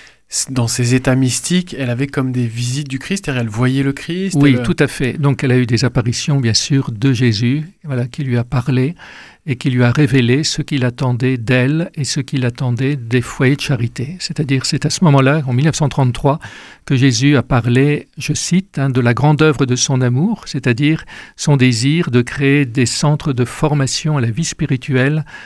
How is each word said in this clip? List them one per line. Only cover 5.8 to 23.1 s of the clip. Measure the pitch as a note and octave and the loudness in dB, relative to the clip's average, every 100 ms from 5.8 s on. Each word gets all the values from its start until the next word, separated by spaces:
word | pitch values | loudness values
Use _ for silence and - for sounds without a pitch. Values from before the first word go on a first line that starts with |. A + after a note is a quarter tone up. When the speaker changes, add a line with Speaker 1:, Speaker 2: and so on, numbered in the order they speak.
Speaker 2:
apparitions, | A#2+ C3+ A#2 A#2 - C#3 | 0 0 -2 -2 0 0
bien | A#2 | 2
sûr, | G#2 - C3+ B2+ | 0 0 0 0
de | A2 C3+ | -2 0
Jésus, | A#2 B2 G2+ A#2+ D3 D#3 - | 2 2 2 0 -2 -6 -12
voilà, | D#3 B2+ A#2+ | -6 -4 -4
qui | - | -6
lui | C3+ A#2+ | -2 -2
a | A#2 | 0
parlé | B2+ B2 B2+ C3 F3 - - - - D#3 | -2 0 0 0 -4 -14 -20 -20 -14 -8
et | B2 | -4
qui | C#3 | 0
lui | B2 | 2
a | A#2+ | 2
révélé | C3+ D3 C#3 A#2+ C3+ | 4 2 4 4 2
ce | D#3+ - | 0 -4
qu'il | - C#3+ B2 | -4 -2 -2
attendait | A#2+ C3 B2 C3 C3 | -2 -2 0 -2 -2
d'elle | A2 B2+ C3 D#3 E3+ - | 0 2 2 0 -4 -6
et | |
ce | C3 D3 | -4 -4
qu'il | B2 C#3 B2 | -4 -2 -2
attendait | A#2+ C3 A#2+ C3+ C#3+ | -2 -4 -2 -2 -2
des | A#2 B2 | -2 -2
foyers | A#2+ - C3 C#3+ | -2 0 2 2
de | |
charité. | - A#2+ A#2+ - B2 F3+ | 0 -2 -2 -4 -8 -8
C'est-à-dire, | - D#3 B2+ C3+ - | -8 -6 -2 -2 -2
c'est | D#3 D3 | -2 -2
à | |
ce | - E3 | 2 4
moment-là, | C#3 C3 D#3 C3 | 6 4 2 0
en | |
mille | B2 D#3 | 0 0
neuf | - | 0
cent | C#3+ | -2
trente-trois, | - B2+ - C#3 D3+ - - - - - | 0 0 0 0 0 -6 -18 -20 -20 -2
que | C3+ | 2
Jésus | C3+ A2+ C#3+ C#3 | 2 4 4 2
a | |
parlé, | - C3 A#2+ B2 C#3+ D3 - - | 2 0 2 2 2 0 -6 -10
je | - | -6
cite, | - - F3+ - - | -4 0 -2 -2 -2
hein, | C#3 | 0
de | B2+ | 2
la | A#2+ A#2 | 2 4
grande | D3 D3 | 2 4
œuvre | D#3 C#3+ B2+ | 4 2 0
de | B2 | 0
son | - C3 | 0 0
amour, | B2 B2 G3 G#3+ - | 2 2 0 -2 -6
c'est-à-dire | C#3+ B2+ A2+ D3 D#3+ - - - - | -4 -2 2 2 0 -4 -18 -20 -6
son | - C#3 | 0 4
désir | B2+ A2 C3+ E3 E3 | 4 4 2 0 2
de | B2 | 0
créer | A#2+ - C#3 C#3+ C3 | 0 0 2 2 2
des | A2+ A#2 | 0 0
centres | - D3 | 0 0